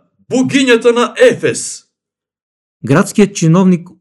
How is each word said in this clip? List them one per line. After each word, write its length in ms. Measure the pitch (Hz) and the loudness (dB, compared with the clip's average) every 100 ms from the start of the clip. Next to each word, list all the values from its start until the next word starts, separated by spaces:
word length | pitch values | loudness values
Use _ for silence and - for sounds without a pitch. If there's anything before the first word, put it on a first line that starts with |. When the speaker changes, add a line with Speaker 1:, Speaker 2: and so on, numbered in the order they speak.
| _ _ - | _ _ -6
Speaker 1:
богинята 640 | 254 262 277 262 226 240 | -4 -2 -2 0 2 2
на 200 | 233 240 - 240 | 0 -2 2 2
Ефес!“ 520 | 156 139 110 - - _ _ _ _ _ _ _ _ _ _ - | 2 -4 -6 -10 -16 _ _ _ _ _ _ _ _ _ _ -2
Speaker 2:
Градският 500 | 147 196 - 202 - | 0 0 0 0 0
чиновник 540 | 160 175 190 170 - _ | 0 2 2 0 -2 _